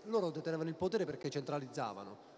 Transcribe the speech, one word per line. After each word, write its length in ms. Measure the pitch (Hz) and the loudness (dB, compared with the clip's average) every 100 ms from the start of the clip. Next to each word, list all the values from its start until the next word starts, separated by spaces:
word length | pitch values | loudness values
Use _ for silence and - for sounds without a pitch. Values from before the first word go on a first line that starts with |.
loro 260 | 208 220 180 | 0 2 2
detenevano 380 | 151 165 160 160 | 0 0 0 0
il 80 | 160 | 2
potere 280 | 185 220 | 2 2
perché 240 | 151 135 143 | 2 0 -2
centralizzavano. 880 | 143 131 143 131 131 113 98 98 104 - | -2 0 -2 -2 -2 -2 -2 -8 -12 -16